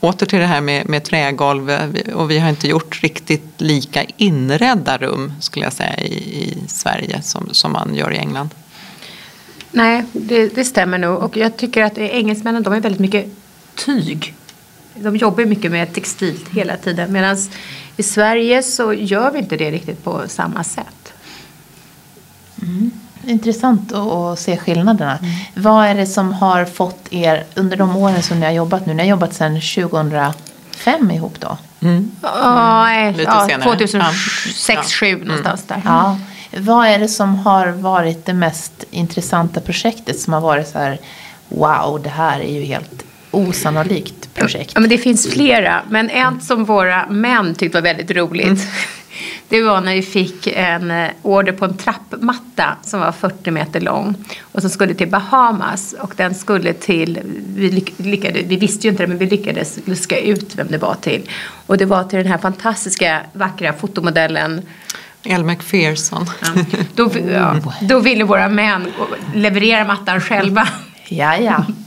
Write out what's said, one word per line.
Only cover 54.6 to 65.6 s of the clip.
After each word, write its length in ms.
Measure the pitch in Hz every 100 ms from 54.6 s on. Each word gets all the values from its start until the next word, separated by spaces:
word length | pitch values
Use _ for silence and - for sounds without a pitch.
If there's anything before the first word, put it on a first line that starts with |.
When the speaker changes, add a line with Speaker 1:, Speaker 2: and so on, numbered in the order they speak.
Speaker 2:
som 100 | 190
skulle 240 | 185 196
till 140 | 175 175
Bahamas. 840 | 190 196 269 247 214 - 190 - -
Och 120 | 269 -
den 180 | 185
skulle 380 | 185 - 202 170
till, 460 | 170 - 170 165 165 - 202 196
vi 160 | 196 196
lyck-, 220 | 185 185 -
lyckades, 460 | 185 202 208 180 175
vi 100 | 180
visste 300 | 208 - 220
ju 40 |
inte 120 | 190
det, 40 | 175
men 120 | 175
vi 80 | 185
lyckades 520 | 202 196 - 160 -
luska 340 | - 185 - -
ut 360 | 214 208 202
vem 120 | - 147
det 80 | 156
var 160 | 92
till. 360 | - - 123 - - - - -
Och 120 | 196
det 60 | 190
var 180 | 190
till 140 | 185 196
den 80 | 185
här 100 | 175
fantastiska, 840 | 190 190 226 294 - - 175 156 156
vackra 400 | 196 190 - 165
fotomodellen. 880 | 147 196 190 170 160 160 160 156 160 - - - - - -
Speaker 1:
Elle 200 | - 185
Macpherson. 800 | 165 175